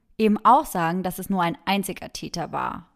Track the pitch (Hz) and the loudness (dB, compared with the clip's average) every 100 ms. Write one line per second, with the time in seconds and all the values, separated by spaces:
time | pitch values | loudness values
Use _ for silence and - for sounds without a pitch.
0 | _ - 220 208 202 262 302 185 165 180 | _ 0 2 4 6 6 4 -2 -2 -2
1 | 185 180 190 196 170 165 - 196 196 175 | -4 -6 -2 0 0 -2 -2 -2 -2 -6
2 | - - 160 170 165 156 127 - - | -8 -8 -10 -8 -6 -4 -6 -8 -12